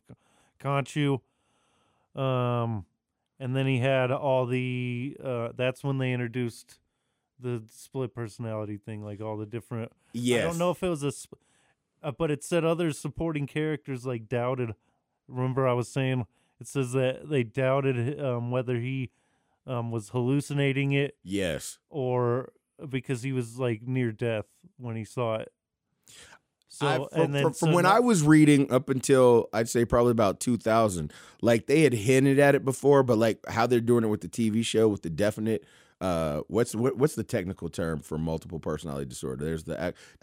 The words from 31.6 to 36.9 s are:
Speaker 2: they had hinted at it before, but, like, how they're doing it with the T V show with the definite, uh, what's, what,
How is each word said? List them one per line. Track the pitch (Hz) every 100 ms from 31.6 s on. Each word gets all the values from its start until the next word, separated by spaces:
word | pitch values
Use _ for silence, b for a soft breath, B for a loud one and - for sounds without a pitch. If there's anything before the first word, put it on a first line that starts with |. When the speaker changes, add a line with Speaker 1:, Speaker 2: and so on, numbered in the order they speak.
| -
Speaker 2:
they | 147
had | 147
hinted | 117 104 131 139 139
at | 143 139
it |
before, | 135 127 143 139
but, | 123 110
like, | 113 98 -
how | 107 117
they're | 120
doing | 117 120
it | 113
with | 104
the | 87
T | - 110
V | 110
show | 113 107 110
with | 98
the | 82
definite, | 78 101 110 110 110 b b b b
uh, | 92 85 80 73 -
what's, | 101 120
what, | 110 127